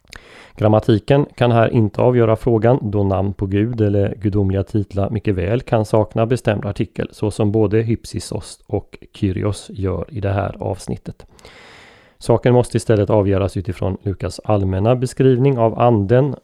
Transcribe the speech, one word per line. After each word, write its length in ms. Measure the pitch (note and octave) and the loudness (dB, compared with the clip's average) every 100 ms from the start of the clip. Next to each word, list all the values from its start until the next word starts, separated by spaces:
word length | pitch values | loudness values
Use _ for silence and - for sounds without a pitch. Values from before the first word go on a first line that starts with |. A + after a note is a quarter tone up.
| _ - - - - - | _ -20 -20 -20 -16 -2
Grammatiken 720 | G#2+ G#2+ - G#2+ - C#3 C#3+ | 2 4 4 2 2 0 0
kan 180 | - A#2+ | 0 2
här 160 | A#2 A2 | 4 2
inte 320 | A#2+ G#2+ - | 2 0 2
avgöra 360 | A#2+ B2 A2+ A2 | 2 4 2 2
frågan, 420 | - A2+ A2+ C#3 | 0 2 2 2
då 200 | G#2+ G#2 | 0 -2
namn 300 | G2 F#2 G2 | 0 0 -2
på 140 | - G2+ | -4 -2
Gud 340 | G2+ A2+ A#2+ | 0 0 0
eller 340 | G#2 G2+ G2 | 0 2 0
gudomliga 480 | - G#2+ G2+ G2 F#2+ | -2 -2 0 0 0
titlar 480 | F#2+ A2 G2 G2 G2 | -2 -4 -4 -4 -4
mycket 240 | G#2+ G#2+ | -4 -4
väl 260 | F#2 F2 B2 | -2 -2 -4
kan 240 | - A#2 | 0 -2
sakna 420 | G#2+ A2+ G#2 A2+ A2+ | 2 0 0 0 -2
bestämd 400 | B2+ - G2+ G#2 | 0 0 -2 -2
artikel, 420 | - A2+ - - | -6 -6 -6 -10
så 180 | - G#2+ | -6 -6
som 220 | - G#2 | -2 0
både 300 | A2 G#2 A2 | 2 2 0
hypsisos 800 | A2+ A2 - - - - - - - | 0 -4 -6 -12 -10 -10 -12 -18 -8
och 320 | G#2 - - - | -8 -8 -16 -20
kyrios 580 | - G2+ F#2+ G2+ G2 - | -4 -4 -2 -4 -4 -10
gör 340 | C#3+ F#2+ F2+ - | -6 -4 -4 -8
i 120 | G#2 | -6
det 120 | G2 | -4
här 240 | G2 F#2+ - | -2 -4 -6
avsnittet. 680 | G2 F#2+ - - - - - - - - - - - - _ _ | -6 -6 -8 -10 -10 -16 -20 -20 -20 -20 -20 -20 -20 -20 _ _
Saken 360 | - A#2 B2+ | 0 2 4
måste 220 | B2 A2+ A2+ | 4 2 -2
istället 340 | - G#2+ G2+ | 0 0 2
avgöras 460 | G#2+ G2 G2 G2 G2+ | 2 2 0 -2 -4
utifrån 400 | F2+ F2 G2 G2 | -6 -4 -4 -4
Lukas 380 | G2+ F#2 F#2 - | -6 -6 -8 -6
allmänna 520 | - G#2 F#2+ F#2+ G#2+ B2 | -2 0 0 0 0 0
beskrivning 640 | B2+ - C3 B2 C#3 B2+ | -2 2 2 4 2 2
av 200 | A2+ - | 2 2
anden 580 | A#2+ A2+ G2 B2 C#3 B2 | 2 4 4 2 2 -4